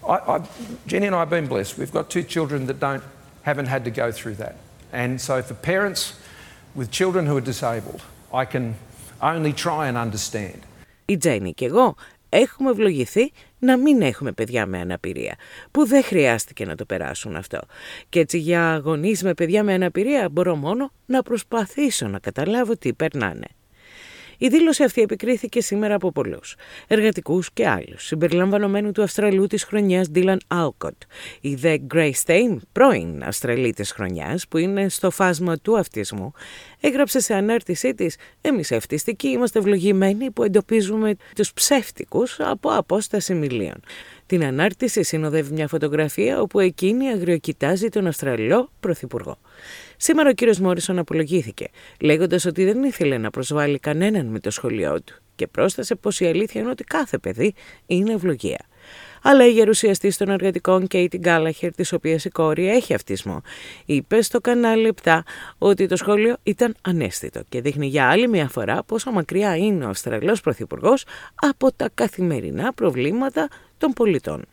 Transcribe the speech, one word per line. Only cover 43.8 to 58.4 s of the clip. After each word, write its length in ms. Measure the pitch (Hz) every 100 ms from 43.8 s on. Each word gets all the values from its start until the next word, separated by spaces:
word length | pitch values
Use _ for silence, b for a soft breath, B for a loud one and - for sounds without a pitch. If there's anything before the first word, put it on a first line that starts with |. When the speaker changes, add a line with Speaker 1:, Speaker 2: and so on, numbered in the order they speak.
| - B B B B
Speaker 2:
Την 180 | 180
ανάρτηση 600 | 147 131 185 190 254 -
συνοδεύει 500 | 170 160 156 156 143
μια 140 | 156 151
φωτογραφία 760 | 160 147 151 156 - 214 269
όπου 180 | 208 208
εκείνη 480 | 185 165 185 233 269
αγριοκοιτάζει 800 | 220 170 170 - 151 139 185 220
τον 180 | - 185
Αυστραλό 600 | 151 139 120 110 202 254 _
Πρωθυπουργό. 580 | 196 160 127 120 - - B B B B B B
Σήμερα 320 | - 311 294
ο 40 |
κύριος 260 | 226 233 196
Μόρισον 400 | 185 175 165 180
απολογήθηκε, 680 | 165 160 151 175 110 - - B B B
λέγοντας 460 | 151 156 175 175 175
ότι 180 | 165
δεν 200 | 185 226
ήθελε 340 | 269 - 156 131
να 120 | 110
προσβάλλει 500 | - 131 147 147 143
κανέναν 460 | - 151 196 214 127
με 140 | 110
το 120 | -
σχολείο 500 | 107 123 113 78 78
του 120 | - - _ _
και 120 | -
πρόσθεσε 480 | - 143 - - 220
πως 240 | 208 202
η 60 | 175
αλήθεια 360 | 165 214 220
είναι 80 | 220
ότι 140 | 254
κάθε 340 | - 320 277 -
παιδί 360 | - 101 147 - B B B
είναι 280 | 180 208
ευλογία. 460 | 220 175 135